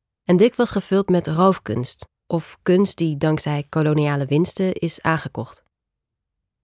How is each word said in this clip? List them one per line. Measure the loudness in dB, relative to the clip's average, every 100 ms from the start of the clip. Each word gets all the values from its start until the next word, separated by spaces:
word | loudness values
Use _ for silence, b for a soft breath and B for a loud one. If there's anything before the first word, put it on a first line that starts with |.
| _ _
en | 0 4
dikwijls | 4 2 -2
gevuld | -2 0 0 2
met | 0 0
roofkunst | 2 2 2 -4 -6 -6 -10 -14 _ -6
of | -6 -6 -4
kunst | 2 2 2 0
die | -4 0
dankzij | 0 0 -2 -4 -4
koloniale | 0 2 2 0 -2 0
winsten | 2 2 0 -2
is | -2 -6 -4
aangekocht. | -2 -2 -4 -10 -12 -14 _ _ _ _ _ _ _ _ _ _